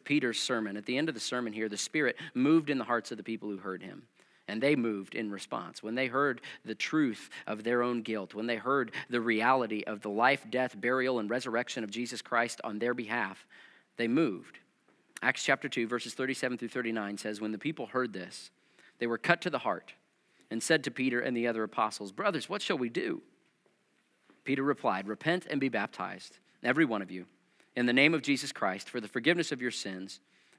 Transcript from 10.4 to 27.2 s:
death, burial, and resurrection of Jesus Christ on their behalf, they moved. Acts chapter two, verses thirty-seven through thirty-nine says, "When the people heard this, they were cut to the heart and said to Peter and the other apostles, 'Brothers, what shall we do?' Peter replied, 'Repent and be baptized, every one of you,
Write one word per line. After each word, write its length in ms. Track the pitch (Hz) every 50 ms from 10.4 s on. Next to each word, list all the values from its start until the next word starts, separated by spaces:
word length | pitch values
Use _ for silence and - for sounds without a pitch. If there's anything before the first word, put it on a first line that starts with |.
| - 110
death, 280 | 113 127 127 123 - 101
burial, 400 | 107 120 127 131 127 131 127 120
and 120 | 104 104
resurrection 520 | 117 131 131 131 113 117 123 - - 123 110
of 80 | 104
Jesus 300 | 101 113 120 117 123 113
Christ 400 | - - 123 117 120 117 - - -
on 160 | 117 104 107
their 140 | 117 123 123
behalf, 540 | 127 113 104 113 120 104 95 98 - - _ - - - - - - _ _ _
they 100 | - 117
moved. 520 | 113 123 156 165 123 92 85 - - - - - _ _ _ _ _ _ _ _ _ _ - 107
Acts 220 | 127 131 - -
chapter 240 | - 135 - - 139
two, 180 | - 127 117
verses 260 | 110 123 120 - 117 -
thirty-seven 460 | - 131 131 131 - - 127 123 123
through 100 | 120 110
thirty-nine 480 | - 127 120 113 113 110 104 101 101
says, 240 | 98 - 107 107 101
"When 120 | 110 107 107
the 60 | 101
people 280 | - 151 160 - -
heard 260 | - - 127 127 117 95
this, 380 | 92 90 - - - - - - _ _ _ _ - - - _ _
they 80 | 120
were 100 | 117 117
cut 240 | 110 - - 170 - -
to 80 | 180
the 100 | 147 123
heart 340 | - 113 90 87 - - - _ _ _ _ _ _ _ _ _ _ _
and 120 | 110 113 -
said 220 | - 160 156 139
to 60 | -
Peter 300 | 120 - 127 131 120 120
and 140 | 120 131 123
the 120 | 117 117
other 160 | 120 113 113 110
apostles, 500 | 104 - - 113 110 - - 104 98 98
'Brothers, 340 | 127 202 208 175 160 -
what 140 | - 202 208
shall 160 | - - 190
we 140 | 139 123 117
do?' 320 | 117 - - - - - - _ _ _ _ _ _ _ _ _ _ _ _ _ _ _ _ _ _ _ _ _ _ _ _
Peter 180 | - 131 127 135
replied, 460 | 143 135 - - 120 95 95 98 101
'Repent 380 | 107 - - 156 175 180 - -
and 100 | 151 139
be 120 | 135 131
baptized, 680 | 117 107 101 - - - 92 95 95 95 - - - - _ _ _ _ -
every 220 | 120 131 151 165
one 160 | 127 113 101
of 100 | 95 90
you, 160 | 92 92